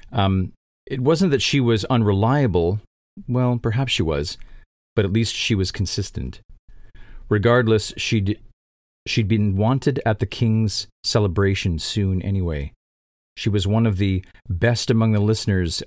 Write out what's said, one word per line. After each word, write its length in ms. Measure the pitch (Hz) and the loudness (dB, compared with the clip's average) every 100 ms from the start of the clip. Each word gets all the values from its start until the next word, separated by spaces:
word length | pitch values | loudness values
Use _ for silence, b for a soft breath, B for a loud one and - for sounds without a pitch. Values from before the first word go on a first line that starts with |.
| B | B
Um, 400 | 117 98 95 90 - _ _ - | -2 2 2 -2 -8 _ _ -10
it 140 | 131 | -4
wasn't 300 | 127 160 185 | 0 2 2
that 80 | 139 | 2
she 200 | - 143 | 0 0
was 240 | 120 113 - | 2 2 2
unreliable. 920 | 123 104 98 110 143 131 87 82 104 - _ _ - - | 2 2 2 2 2 2 2 0 -2 -8 _ _ -16 -4
Well, 320 | 123 123 120 | 0 0 0
perhaps 320 | 120 110 131 | -2 -2 -2
she 100 | - | -2
was, 340 | 80 73 73 - b b b _ _ | 0 -2 -4 -8 b b b _ _
but 120 | - 98 | -2 0
at 60 | |
least 200 | 107 113 | 0 0
she 200 | - - | -2 -2
was 180 | 104 92 | 0 0
consistent. 680 | - 92 - 98 - 64 - - - _ b b b b b b | -2 -4 -4 -6 -8 -10 -12 -20 -20 _ b b b b b b
Regardless, 640 | 104 113 123 113 110 - - | 2 4 4 4 2 0 -8
she'd, 420 | - 113 98 104 - _ _ _ _ _ - | -2 0 0 -4 -8 _ _ _ _ _ -6
she'd 220 | - 104 | -2 2
been 280 | 110 104 95 | 2 2 2
wanted 440 | 107 135 147 135 - | 2 2 0 0 0
at 120 | 110 | -2
the 60 | 101 | -2
king's 600 | - 117 110 110 - - _ | -2 0 2 0 -2 -10 _
celebration 720 | - 117 104 87 98 98 98 82 | -2 2 2 2 0 0 -2 -2
soon 440 | - 107 98 92 | -4 -2 0 0
anyway. 500 | 95 98 87 76 71 _ _ _ _ _ _ - | -2 -2 -2 -4 -8 _ _ _ _ _ _ -6
She 120 | 117 | -2
was 180 | 101 95 | 0 2
one 200 | 107 117 | 2 2
of 120 | 92 | 2
the 260 | 98 95 - b b | 0 -2 -4 b b
best 420 | 87 117 117 - | 0 0 0 0
among 220 | 113 110 | 2 2
the 80 | 107 | 2
listeners 600 | 104 110 - 95 87 - | 2 0 2 0 0 -4